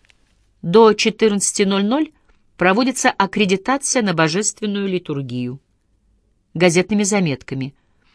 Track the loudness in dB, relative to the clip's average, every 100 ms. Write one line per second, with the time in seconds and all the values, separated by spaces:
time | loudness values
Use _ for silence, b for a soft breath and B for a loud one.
0 | _ _ _ _ _ _ 2 6 6 4
1 | -2 2 0 2 -2 -2 0 0 0 -2
2 | -4 _ _ _ _ -2 2 2 0 0
3 | -2 0 -2 0 0 0 0 -4 -2 -2
4 | -2 0 0 0 -4 -6 -8 -6 -4 -6
5 | -6 -8 -8 -8 -8 -10 _ _ _ _
6 | _ _ _ _ _ 0 2 2 0 -2
7 | 0 0 0 -4 -8 -8 -8 -12 _ _
8 | _